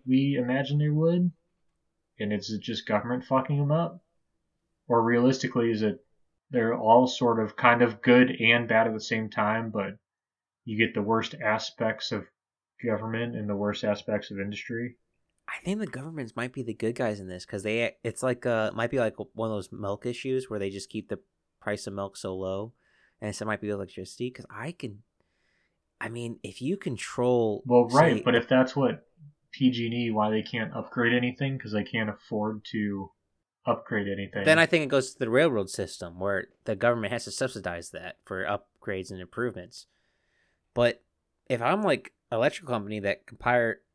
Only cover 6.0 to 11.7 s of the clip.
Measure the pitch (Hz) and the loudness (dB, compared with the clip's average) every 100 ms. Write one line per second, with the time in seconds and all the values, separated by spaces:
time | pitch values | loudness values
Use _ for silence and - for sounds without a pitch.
6 | _ _ _ _ - 127 113 117 110 120 | _ _ _ _ -4 0 0 2 8 8
7 | 127 - 123 113 107 - 123 117 117 107 | 8 4 2 2 0 4 4 6 4 4
8 | 123 123 123 - 113 120 113 113 113 110 | 6 8 8 4 4 4 4 4 4 0
9 | - 113 107 - 107 113 113 107 98 107 | -4 -4 -2 0 0 0 -2 -4 -4 -6
10 | _ _ _ _ _ _ 113 107 113 110 | _ _ _ _ _ _ -4 0 0 0
11 | 101 113 - - 107 110 - | 0 0 -2 -4 -2 -2 -4